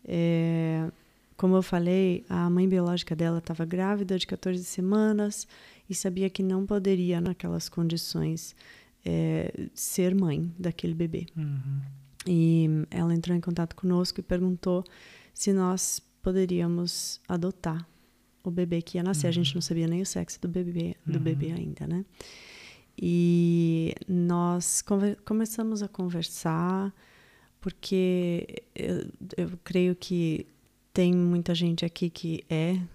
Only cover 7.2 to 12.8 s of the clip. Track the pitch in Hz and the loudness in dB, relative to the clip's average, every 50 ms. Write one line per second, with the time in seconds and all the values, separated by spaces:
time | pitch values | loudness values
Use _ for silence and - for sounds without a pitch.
7.2 | 175 185 180 - - 175 170 165 160 - - - 170 165 165 165 - - - 165 | 0 -2 -2 -4 -4 -4 -4 -4 -6 -6 -2 -2 0 0 0 -2 -6 -4 -4 -2
8.2 | 156 156 165 165 - - - _ - - - - - _ _ _ _ 180 170 165 | -2 -2 -2 -4 -8 -12 -18 _ -20 -20 -20 -20 -20 _ _ _ _ -2 0 0
9.2 | 160 160 160 160 - - - - - - _ - - - - - 180 180 185 196 | 0 0 0 0 -2 -4 -6 -6 -10 -10 _ -8 -8 -6 -2 0 0 2 2 2
10.2 | 190 165 143 151 160 175 165 180 180 175 165 - - 170 165 160 170 165 165 - | 2 2 0 0 -2 -4 -6 -4 -4 -4 -4 -4 -4 -4 -2 -2 -4 -4 -4 -6
11.2 | 170 165 - 160 151 147 143 135 127 139 139 139 139 139 - - - - - _ | -8 -8 -8 -6 -4 -4 -4 -4 -4 -4 -6 -6 -6 -8 -14 -18 -20 -20 -20 _
12.2 | - 180 175 165 165 165 165 165 160 156 156 156 | -2 2 2 4 6 6 6 6 4 4 2 0